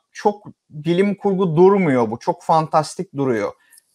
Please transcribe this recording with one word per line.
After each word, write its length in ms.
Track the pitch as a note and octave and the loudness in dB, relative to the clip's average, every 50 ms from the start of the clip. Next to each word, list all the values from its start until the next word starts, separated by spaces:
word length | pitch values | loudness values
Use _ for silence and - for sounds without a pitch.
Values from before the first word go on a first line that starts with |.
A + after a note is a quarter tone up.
| _ _ | _ _
çok 340 | _ - - G#3+ G#3 - - C#3+ - _ _ _ | _ -4 -2 -2 -2 -2 -12 -20 -20 _ _ _
bilim 440 | - D3+ D3 E3 E3+ F3+ G3 G#3 G3 | -18 -8 -4 -2 0 0 0 0 -2
kurgu 420 | - - G3+ F#3+ F3+ G3 E3+ D3+ | -2 -2 -2 -2 0 -2 0 4
durmuyor 540 | D#3+ F3+ F#3+ G3+ G3 F#3 D#3 C3 B2 A#2 A2 | 4 6 6 6 4 2 2 2 0 0 -2
bu, 80 | A#2 A#2+ | -4 -6
çok 240 | - F3+ E3+ - | -6 -6 -6 -6
fantastik 760 | - - E3 D#3+ D#3+ D#3 - D#3+ D3+ - - - F3+ - - | -2 0 0 0 0 0 0 -2 -2 -2 -8 -12 -12 -10 -6
duruyor." 360 | C#3 C#3 C3 A#2+ G#2+ G2+ - - _ _ _ _ - _ _ _ | -4 -2 -2 -2 -2 -4 -6 -8 _ _ _ _ -20 _ _ _